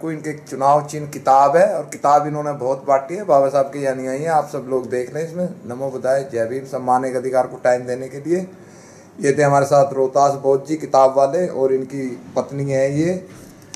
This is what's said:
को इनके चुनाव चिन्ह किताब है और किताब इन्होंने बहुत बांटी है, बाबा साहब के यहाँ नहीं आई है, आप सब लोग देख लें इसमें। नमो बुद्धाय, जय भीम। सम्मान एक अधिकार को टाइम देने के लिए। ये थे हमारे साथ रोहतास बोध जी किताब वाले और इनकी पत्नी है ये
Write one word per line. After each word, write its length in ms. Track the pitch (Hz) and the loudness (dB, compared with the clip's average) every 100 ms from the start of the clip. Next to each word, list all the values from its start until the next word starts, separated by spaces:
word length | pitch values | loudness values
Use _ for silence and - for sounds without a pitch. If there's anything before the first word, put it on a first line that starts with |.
को 100 | 160 | -10
इनके 260 | 151 151 147 | -8 -8 -10
चुनाव 480 | - 131 135 147 143 | -12 -2 2 2 0
चिन्ह 220 | 151 147 | -8 -10
किताब 480 | 139 139 135 139 160 | -4 2 4 6 4
है 220 | 208 165 | 4 0
और 60 | |
किताब 440 | 147 156 143 147 147 | -6 -4 2 4 2
इन्होंने 240 | 147 147 | -4 -6
बहुत 340 | 131 123 135 139 | -4 -4 -4 0
बांटी 280 | 135 135 180 | 0 0 -6
है, 80 | |
बाबा 260 | 196 143 139 | 2 4 4
साहब 160 | 139 135 | 2 -2
के 140 | 143 | -2
यहाँ 160 | 135 131 | -4 -4
नहीं 120 | 131 | -6
आई 120 | 135 | -6
है, 80 | 160 | 0
आप 220 | 156 143 | 0 0
सब 140 | 143 127 | -6 -4
लोग 200 | 131 117 | -4 -2
देख 240 | 123 127 | -6 -6
लें 140 | 147 165 | -8 -8
इसमें। 220 | 170 180 175 - | -6 -6 -8 -12
नमो 220 | 123 139 | -8 -8
बुद्धाय, 400 | 123 127 139 135 | -4 -2 0 -2
जय 120 | 117 113 | -4 -4
भीम। 200 | 131 135 | -4 -8
सम्मान 400 | 127 127 127 131 | -6 0 0 0
एक 100 | 127 | -4
अधिकार 320 | 127 127 123 | -2 0 -2
को 100 | 127 | -2
टाइम 180 | 127 123 | 0 0
देने 260 | 123 123 131 | -2 -8 -8
के 200 | 143 151 | -10 -4
लिए। 180 | 180 185 - - - - - - - | -4 -4 -14 -20 -20 -20 -20 -20 -4
ये 160 | 143 139 | 0 2
थे 60 | |
हमारे 220 | 143 139 139 | 4 4 4
साथ 280 | 143 135 | 4 4
रोहतास 400 | 135 131 143 139 | 2 0 4 2
बोध 320 | 139 139 135 139 | 2 2 0 0
जी 100 | 156 | -6
किताब 380 | 147 135 135 135 | 0 4 6 6
वाले 300 | 139 165 180 | 2 2 -2
और 260 | - 135 | 0 0
इनकी 460 | 131 131 139 131 123 - - | 0 -2 -6 -8 -8 -6 -6
पत्नी 360 | - 139 139 | -4 -4 -2
है 280 | 135 135 143 | 0 0 2
ये 280 | 165 185 - - - - - | 0 -2 -8 -18 -20 -20 -20